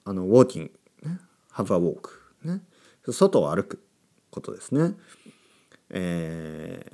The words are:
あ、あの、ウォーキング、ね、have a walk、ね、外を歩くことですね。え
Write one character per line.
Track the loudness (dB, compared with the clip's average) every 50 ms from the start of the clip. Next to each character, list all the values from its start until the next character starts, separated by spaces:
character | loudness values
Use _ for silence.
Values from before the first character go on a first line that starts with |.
| -10
あ、 | -6
あ | -6
の、 | -4 2
ウ | 6 8
ォ | 8 8
ー |
キ | 8 4 -10
ン | -12 -12 -16 _ _ _ _ _ -10
グ、 | -10
ね、 | -10 -10 -10 _ _ _ _ _ -8
have | -8 -4 0 0
a | 2
walk、 | 2 0 -2 -4 -12 -20 -20 -20 _ _ _ _ -8
ね、 | -8 -8 -8 -8 _ _ _ _ -20 _ _ -8 -6
外 | 2 4 4 4 6 4 2
を | 2 0
歩 | -2 -2
く | -4 -8 -18 _ _ _ _ _ _ _ _ _ _
こ | -16 -14
と | -14 -14 -16
で | -14
す | -8 -2 0
ね。 | 2 2 2 0 -6 -16 -20 -20 _ _ -20 -20 _ _ _ _ _ _ _ _ _ _ -10
え | -8 -6 -4 -4 -4 -4 -6 -6 -8 -10 -10 -12 -12 -12 -12 -12 -14 -14 -16 -18